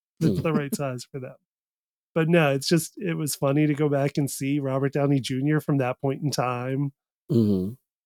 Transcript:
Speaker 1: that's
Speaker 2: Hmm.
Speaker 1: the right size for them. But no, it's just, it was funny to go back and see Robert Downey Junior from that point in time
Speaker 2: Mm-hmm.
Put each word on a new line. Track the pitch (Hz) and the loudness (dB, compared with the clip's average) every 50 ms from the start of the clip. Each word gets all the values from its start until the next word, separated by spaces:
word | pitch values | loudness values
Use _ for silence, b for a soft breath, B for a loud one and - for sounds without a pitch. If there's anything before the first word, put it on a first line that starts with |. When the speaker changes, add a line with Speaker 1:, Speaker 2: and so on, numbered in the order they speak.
| _ _ _ - | _ _ _ -2
Speaker 1:
that's | 160 160 196 | 0 0 2
Speaker 2:
Hmm. | 165 | 0
Speaker 1:
the | 139 165 156 | 0 0 0
right | 151 143 139 - | 0 -2 -4 -4
size | - 143 135 127 123 - | -4 -4 -4 -6 -8 -10
for | - - 139 | -12 -12 -12
them. | 127 135 135 - _ _ _ _ _ _ _ _ _ _ _ _ _ _ - | -12 -12 -16 -20 _ _ _ _ _ _ _ _ _ _ _ _ _ _ 0
But | 165 160 156 | 0 2 4
no, | 175 170 156 143 | 6 6 6 4
it's | 139 139 - | 2 0 2
just, | - 175 165 160 - - | 2 2 2 2 -2 -8
it | - - 175 160 | -8 -6 -6 -4
was | 160 156 147 - | -4 -4 -6 -4
funny | - 151 139 139 151 151 | -2 0 2 2 4 2
to | 151 147 | 2 2
go | 139 156 | 2 0
back | 147 143 139 139 143 - | 0 2 0 0 0 0
and | 165 143 131 | -2 -2 -2
see | - - 135 135 143 147 | -4 -4 -2 -2 -2 -2
Robert | 135 135 131 135 139 139 - | -2 -2 -2 0 -2 0 0
Downey | 151 139 143 143 139 | 0 2 2 2 2
Junior | 113 - 131 127 135 147 156 151 | 0 -2 -4 -2 0 0 0 0
from | - - 147 | 0 0 0
that | 139 127 123 127 - | 0 0 -2 -2 -2
point | - 139 135 - - | -2 -4 -2 -2 -4
in | 143 | -2
time | 127 - 123 123 123 120 123 131 135 135 143 139 - _ _ _ _ _ _ - | -2 -2 -2 -2 -2 -4 -4 -4 -4 -2 -4 -4 -6 _ _ _ _ _ _ 0
Speaker 2:
Mm-hmm. | 151 117 113 104 101 92 92 101 123 - _ _ _ _ _ | 2 2 4 4 2 2 0 -4 -6 -12 _ _ _ _ _